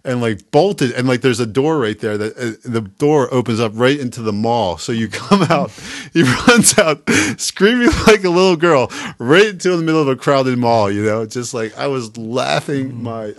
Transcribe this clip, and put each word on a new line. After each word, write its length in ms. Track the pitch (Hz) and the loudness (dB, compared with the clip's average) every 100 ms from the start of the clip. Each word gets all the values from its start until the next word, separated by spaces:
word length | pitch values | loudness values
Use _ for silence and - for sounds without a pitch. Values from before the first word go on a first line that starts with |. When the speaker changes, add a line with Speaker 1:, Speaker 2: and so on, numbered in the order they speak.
Speaker 1:
and, 160 | - 123 | -6 -4
like, 320 | 117 101 - | -2 -4 0
bolted. 400 | 147 190 196 131 | 2 2 2 -2
And, 160 | 117 127 | 0 0
like, 140 | 123 | 2
there's 180 | 131 117 | 0 0
a 60 | 117 | -2
door 340 | 104 147 156 | -2 0 0
right 180 | 110 104 | -2 -4
there 200 | 113 107 | -4 -4
that, 180 | 110 107 | -6 -6
uh, 320 | 120 110 127 | -8 -8 -6
the 120 | 117 | -6
door 520 | 101 - 147 151 123 | -6 -4 0 2 2
opens 280 | 131 117 113 | 0 0 -2
up 100 | 113 110 | -2 0
right 220 | 127 143 | 0 0
into 240 | 123 120 | -4 -6
the 120 | 110 | -4
mall. 440 | 104 113 120 98 82 | -2 0 0 -2 -4
So 140 | - | -6
you 160 | 117 110 | -4 -4
<laughs> 20 | |
come 340 | - - 196 | -6 0 2
out, 280 | 165 156 120 - - - - | 2 0 -2 -10 -16 -14 -4
he 120 | 160 | 0
<laughs> 240 | 135 120 - | 2 2 4
runs 300 | 240 - - | 4 4 2
out 320 | 165 147 - - 107 - | 2 0 -2 -2 -2 -4
screaming 520 | - - 196 247 240 190 208 | -8 0 2 4 2 2 4
like 200 | 214 185 | 4 4
a 40 | |
little 280 | 175 190 170 | 2 4 4
girl 340 | 170 147 113 - 233 - | 4 2 2 -4 -12 -6
right 300 | 120 165 214 | 2 4 4
into 280 | 185 185 175 | 0 -2 0
the 60 | |
middle 180 | 160 160 | 0 0
of 80 | 143 | 0
a 60 | 127 | 0
crowded 400 | - 139 131 123 | 2 2 2 0
mall, 340 | 120 117 101 | 2 2 2
you 120 | 101 107 | 0 0
know, 200 | 107 110 | -2 -4
just, 280 | 123 117 | -8 -8
like, 240 | 123 110 113 | -6 -8 -6
I 100 | 139 | -6
was 300 | 131 113 110 | -6 -8 -10
laughing 720 | 110 123 131 151 156 139 131 | -8 -4 -2 -2 -2 -6 -6
Speaker 2:
Mm. 100 | 120 | -8
Speaker 1:
my, 320 | 117 113 107 | -10 -8 -10